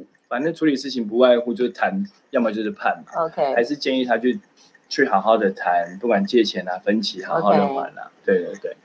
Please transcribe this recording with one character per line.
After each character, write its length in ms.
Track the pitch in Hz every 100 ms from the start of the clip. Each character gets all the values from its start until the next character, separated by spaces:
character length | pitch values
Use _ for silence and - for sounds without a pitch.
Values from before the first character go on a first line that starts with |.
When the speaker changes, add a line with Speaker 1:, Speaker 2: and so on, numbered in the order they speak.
| - _ _
Speaker 1:
反 160 | 123
正 100 | 160
处 120 | 160 156
理 100 | 131
事 140 | 139
情 180 | 123 104
不 100 | 117
外 220 | 127 120
乎 140 | 120
就 160 | 110 120
谈， 340 | - 98 98 101 _ _
要 100 | 127
么 100 | 113
就 100 | 107
是 100 | 107
判 320 | 101 120 - -
嘛。 200 | 170 165
Speaker 2:
OK。 280 | 170 139
Speaker 1:
还 100 | 120
是 120 | 120 143
建 220 | 139 131
议 60 |
他 140 | 123 113
去， 220 | 127 104 _ _ _ _ _
去 160 | - 135
好 160 | 98
好 160 | 104 113
的 140 | 98
谈， 460 | 98 92 87 85 95
不 60 | 120
管 180 | 101 101
借 180 | 123
钱 240 | 101 95 90
啊、 100 | 90
分 180 | 104 110
期 220 | 101 90
好 160 | - -
好 120 | 101
的 60 | -
还 60 | -
啊。 60 |
Speaker 2:
OK。 380 | 135 - - - _ -
Speaker 1:
对， 140 | 92
对， 160 | 85 -
对。 160 | - -